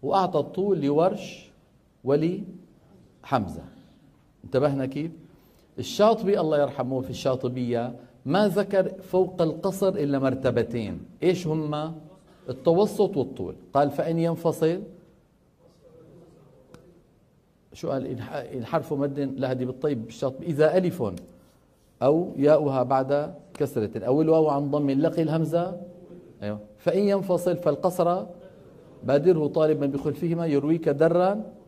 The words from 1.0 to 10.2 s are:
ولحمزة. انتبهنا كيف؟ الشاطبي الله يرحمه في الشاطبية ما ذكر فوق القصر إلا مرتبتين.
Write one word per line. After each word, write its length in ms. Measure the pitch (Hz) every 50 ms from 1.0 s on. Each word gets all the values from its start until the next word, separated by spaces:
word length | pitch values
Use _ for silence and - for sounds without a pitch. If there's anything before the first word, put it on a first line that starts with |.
| 165 190 208 208 - - - - - - - _ _ _ _ _ _ _ _ _ _
ولحمزة. 1600 | 123 139 151 156 170 180 196 214 - - - - - - - _ _ - - - - _ _ - - 139 123 104 87 76 80 76 - - - - - - - _ - _ _ _ _ _ _ -
انتبهنا 420 | - - 131 135 147 139 139 135
كيف؟ 260 | 131 135 147 151 165 160 - - - - - _ _ _ _ _ _ _ -
الشاطبي 600 | 196 - - - 202 220 226 220 180 185 202 -
الله 220 | 160 156 151 147
يرحمه 400 | 143 135 131 - 127 123 135 131
في 80 | 131 131
الشاطبية 880 | 123 - - 139 131 127 - 123 123 131 123 120 120 117 120 123 - - - - - - _
ما 220 | 131 151 190 208 202
ذكر 420 | 170 196 202 202 202 190 185 - - -
فوق 400 | - - - 185 190 185 185 -
القصر 460 | 170 160 151 160 - 196 180 190 202 190
إلا 320 | 180 - 151 143 139
مرتبتين. 840 | 135